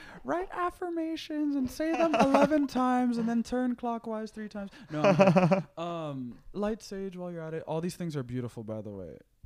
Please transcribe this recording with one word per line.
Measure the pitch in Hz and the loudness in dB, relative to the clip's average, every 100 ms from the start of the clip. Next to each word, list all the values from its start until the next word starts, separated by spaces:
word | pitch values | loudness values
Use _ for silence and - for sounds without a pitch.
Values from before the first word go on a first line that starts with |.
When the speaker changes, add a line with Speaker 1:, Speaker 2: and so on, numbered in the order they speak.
| - - | -18 -10
Speaker 1:
write | 247 330 381 | -4 -2 -2
affirmations | 359 349 - 359 330 320 320 - 302 294 277 | -2 -4 -4 -4 -2 -2 -4 -4 -2 0 0
and | 254 | -2
say | - 320 | -2 0
them | 320 330 | 2 4
eleven | 294 269 277 285 302 277 | 4 6 6 6 4 2
times | 254 254 247 247 233 | 2 2 4 2 2
and | 226 | 0
then | 233 | 0
turn | - 247 254 240 | 0 0 -2 -2
clockwise | 240 233 226 220 220 | -4 -6 -6 -6 -8
three | 214 214 | -10 -10
times. | 208 196 - 202 | -10 -12 -14 -8
No, | 151 | 2
I'm | 196 170 | 4 6
kidding. | 190 175 175 190 - | 8 8 6 2 -2
Speaker 2:
<laughs> | - | -8
Speaker 1:
Um, | 170 170 151 135 123 - - | -8 -6 -6 -6 -8 -12 -12
light | - 208 214 | -6 -4 -4
sage | - 196 196 180 | -8 -10 -10 -10
while | 180 | -10
you're | 170 | -10
at | 160 160 | -8 -8
it. | - | -6
All | 160 | -4
these | 175 - | -4 -6
things | 170 143 | -6 -6
are | |
beautiful, | 120 123 120 120 | -4 -6 -6 -8
by | 107 110 | -8 -8
the | 104 | -8
way. | 101 85 53 _ _ | -10 -12 -14 _ _